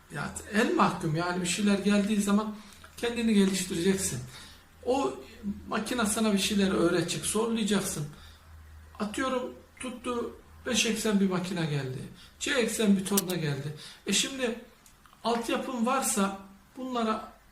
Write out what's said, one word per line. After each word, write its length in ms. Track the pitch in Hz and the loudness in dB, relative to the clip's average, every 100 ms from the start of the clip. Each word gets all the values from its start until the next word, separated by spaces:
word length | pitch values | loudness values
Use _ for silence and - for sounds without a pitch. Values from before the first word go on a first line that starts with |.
| - | -12
ya 160 | 151 190 - - | -8 -8 -8 -4
el 220 | 214 294 | 0 2
mahkum, 420 | 349 196 - 160 156 | 4 2 2 -2 0
yani 260 | 180 180 | 0 -2
bir 40 | 175 | -2
şeyler 320 | - 208 196 | 0 2 2
geldiği 440 | 202 202 202 208 | 2 2 2 2
zaman 320 | 202 208 214 - - - - - | 2 2 0 -8 -16 -20 -18 -6
kendini 380 | 240 233 226 | -4 0 4
geliştireceksin. 840 | 202 190 190 - 165 190 190 - 127 - - - - - - - | 6 6 2 -2 0 2 2 0 -4 -8 -14 -18 -20 -20 -8 -2
O 280 | 269 392 - - - 202 - - | 0 0 -4 -14 -10 -8 -8 -4
makine 380 | 208 - 247 208 | -4 -2 0 0
sana 260 | 226 220 | 2 2
bir 60 | 196 | 2
şeyler 320 | - 202 190 | 2 2 2
öğretecek, 560 | - 170 175 165 151 - | 4 4 4 0 -2 -2
zorlayacaksın. 800 | 214 233 226 202 196 - - 143 - - - - - - - - - | 0 0 0 2 2 0 -4 -8 -10 -20 -20 -20 -20 -20 -20 -14 -8
Atıyorum 420 | 208 - 262 254 - - - - | -6 -2 0 0 -2 -10 -18 -12
tuttu 560 | 254 240 247 240 - - - - 254 | -10 -8 -4 -4 -4 -8 -20 -10 -2
beş 200 | 220 233 | 2 2
eksen 340 | - 220 196 | 0 2 2
bir 100 | 196 | 2
makine 360 | 180 - 170 156 | 0 -2 -2 -2
geldi. 320 | 143 131 127 - - - - | -2 -4 -8 -12 -16 -20 -6
C 100 | 277 | 0
eksen 460 | 277 214 - 208 190 | 2 2 2 4 4
bir 80 | |
torna 300 | - 196 175 | 4 0 0
geldi. 420 | 175 151 135 147 - - - - | -2 -2 -2 -6 -10 -16 -10 -2
E 60 | |
şimdi 480 | 196 269 269 233 226 - - - - - - | 0 0 -2 -2 -4 -10 -20 -20 -20 -20 -8
altyapın 640 | 226 233 - 262 - 240 240 | -2 -2 0 -2 -2 -2 2
varsa 520 | 269 214 208 196 - - - - 254 | 2 0 2 0 -2 -14 -20 -18 -10
bunlara 560 | 262 240 220 220 - - - | -4 -2 0 -2 -6 -18 -20